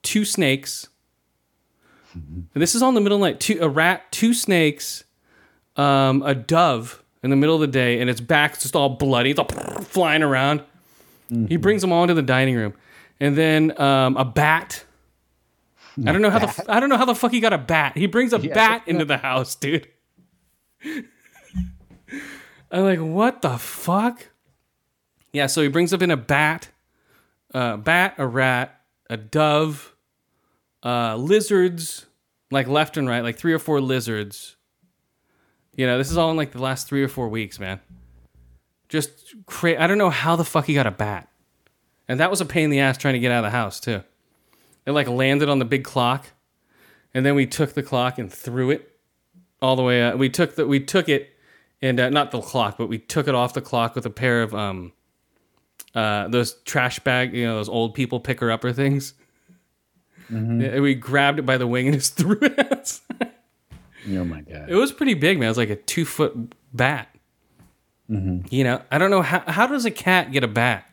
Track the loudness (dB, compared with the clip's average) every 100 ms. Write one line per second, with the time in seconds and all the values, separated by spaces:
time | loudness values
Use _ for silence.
0 | -2 -2 -2 0 0 0 -4 -14 -16 _
1 | _ _ _ _ _ _ _ _ _ _
2 | _ -18 -14 -14 -8 -2 0 2 2 4
3 | 2 2 2 0 -2 0 0 2 2 0
4 | -8 0 0 2 2 2 2 0 -12 -12
5 | _ _ _ _ _ _ _ 0 2 4
6 | 4 2 0 -4 0 2 4 2 -6 -18
7 | _ _ 0 4 4 4 2 2 2 2
8 | 0 -2 0 2 2 -2 -2 0 0 0
9 | 0 2 2 2 -2 -6 -8 -10 -4 0
10 | 4 4 4 2 2 0 -4 _ _ _
11 | _ _ -6 -4 0 2 2 2 2 4
12 | 4 2 2 2 4 0 -2 -8 _ -20
13 | -20 _ 0 2 4 4 2 2 4 4
14 | 4 2 0 2 4 2 0 -16 -16 _
15 | _ _ _ _ _ _ _ _ -16 -2
16 | 2 4 4 4 0 -4 0 2 4 2
17 | 2 2 0 2 2 0 2 0 0 0
18 | 0 2 2 0 0 4 4 2 -2 -2
19 | 0 -2 0 -2 -2 -6 -2 -2 -4 _
20 | _ _ _ _ _ _ _ _ -12 -12
21 | -12 _ _ _ _ -8 -8 -12 _ -20
22 | _ -16 -16 -20 -20 _ _ 0 2 2
23 | 0 0 0 0 -4 -4 -8 -8 -2 0
24 | 0 -4 -20 _ _ _ _ _ _ _
25 | _ _ _ -2 0 2 2 2 0 2
26 | 0 0 0 2 2 -2 -12 _ _ _
27 | _ _ _ _ _ -4 -2 -2 0 2
28 | 2 -2 -4 0 0 0 -4 _ _ _
29 | -12 -12 -4 0 2 2 0 -6 -18 _
30 | _ _ _ _ _ _ _ _ -4 -2
31 | -2 -4 2 2 4 2 2 0 -10 -12
32 | -18 _ _ _ _ -4 0 0 0 -2
33 | -2 -2 -4 -4 -2 -2 0 -2 0 -2
34 | -2 -6 -6 -12 -20 _ _ _ _ _
35 | _ _ _ _ _ _ _ -2 0 0
36 | 0 0 2 0 -4 -6 -6 -6 -4 -2
37 | -2 -4 -6 -6 -8 -10 -10 -10 _ -20
38 | -20 _ _ _ _ _ _ _ _ -6
39 | -6 _ -20 -20 -18 -4 -2 2 2 4
40 | 2 2 0 0 2 -2 0 0 0 -2
41 | -6 -6 -12 _ _ _ _ _ _ _
42 | -6 0 2 0 -2 0 2 2 2 0
43 | -2 0 0 0 0 -2 -4 -6 -6 -8
44 | -8 _ _ _ _ _ _ _ -2 -2
45 | 0 0 2 2 2 0 0 -2 -2 -2
46 | 0 -2 -8 _ _ _ _ _ _ _
47 | _ -2 2 2 0 -2 -4 -4 -4 -2
48 | -2 -4 -12 -12 -8 -4 -2 -2 -4 _
49 | _ _ _ _ _ _ 0 2 2 2
50 | 2 2 0 0 -2 0 0 0 2 -2
51 | 2 -2 -2 _ _ _ _ _ -2 0
52 | 2 2 0 -6 -4 -2 -2 -4 -6 -6
53 | -4 -4 0 0 0 -4 -4 -2 -2 -4
54 | -10 -4 0 0 -2 -4 -6 -8 -12 _
55 | _ _ _ _ _ _ _ _ -8 -2
56 | -2 -2 -2 -2 -2 -8 -6 -2 -2 -2
57 | 0 0 0 -2 -2 -2 -4 -2 -2 -4
58 | -4 -4 -6 -2 -2 -2 -4 -2 0 -2
59 | -6 _ _ _ _ _ _ _ _ _
60 | _ _ -10 -6 -2 0 0 0 0 0
61 | 0 2 2 2 0 0 0 0 2 0
62 | -2 -2 0 2 2 0 -2 -2 -6 -14
63 | _ -10 -10 _ _ _ _ -20 _ -18
64 | -8 -6 -6 -8 -14 -18 -2 0 0 0
65 | -2 2 2 2 0 0 -2 -4 -6 -4
66 | -4 -2 -2 -2 -12 -16 _ -2 0 0
67 | -8 _ _ _ _ _ _ _ _ _
68 | -6 -4 -2 -4 -4 -2 0 -2 -2 0
69 | 2 2 2 -2 -2 0 0 0 -4 -4
70 | 0 0 2 -2 0 0 0 -2 -8